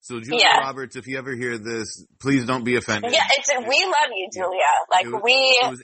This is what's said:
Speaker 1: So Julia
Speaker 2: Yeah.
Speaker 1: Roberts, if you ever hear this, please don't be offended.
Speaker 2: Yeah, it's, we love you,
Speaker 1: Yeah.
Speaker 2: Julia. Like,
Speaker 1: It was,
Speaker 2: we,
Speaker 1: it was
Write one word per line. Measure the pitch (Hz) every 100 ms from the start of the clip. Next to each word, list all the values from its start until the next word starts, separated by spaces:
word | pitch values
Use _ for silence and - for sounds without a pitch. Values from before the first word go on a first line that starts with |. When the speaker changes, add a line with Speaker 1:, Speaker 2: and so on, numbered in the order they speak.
| -
Speaker 1:
So | 120
Julia | 113 233 180
Speaker 2:
Yeah. | 131
Speaker 1:
Roberts, | 135 131 127 131
if | 113
you | 135
ever | 131
hear | 120 123 117
this, | 110 113 107 - - _
please | 135 139 117
don't | 127
be | 120 123
offended. | 110 107 233
Speaker 2:
Yeah, | - - 277
it's, | -
we | 262 226 294 381
love | 302 285
you, | 196 185
Speaker 1:
Yeah. | 185
Speaker 2:
Julia. | 180 185 175 110 -
Like, | 185 185
Speaker 1:
It |
was, | 156 233
Speaker 2:
we, |
Speaker 1:
it | 262 262 254 247
was | 127